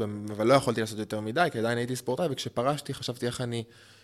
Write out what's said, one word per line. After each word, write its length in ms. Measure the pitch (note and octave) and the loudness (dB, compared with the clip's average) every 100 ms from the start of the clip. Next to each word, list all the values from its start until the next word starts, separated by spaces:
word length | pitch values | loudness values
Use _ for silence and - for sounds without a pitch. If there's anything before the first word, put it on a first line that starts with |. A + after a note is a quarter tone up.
| G#2+ G#2 G#2 | -2 -4 -6
אבל 160 | G#2 A2+ | 2 6
לא 60 | |
יכולתי 280 | C3+ C3 A#2 | 6 6 0
לעשות 180 | A2 G#2+ | -2 -4
יותר 200 | G#2 G#2+ | -4 -4
מדי, 280 | G#2+ C3 F3 | 0 2 2
כי 80 | A#2+ | 2
עדיין 180 | A2+ A#2+ | 0 0
הייתי 180 | B2 B2 | -2 -4
ספורטאי, 320 | - B2+ F3 | -2 -2 -2
וכשפרשתי 600 | C3 A#2 - B2+ D3 - | -2 -4 0 0 0 -4
חשבתי 320 | - - A#2+ A#2+ | -6 -6 -4 -4
איך 160 | A#2 | -2
אני 220 | B2 A#2 A2+ - - - | -4 -4 -6 -14 -20 -20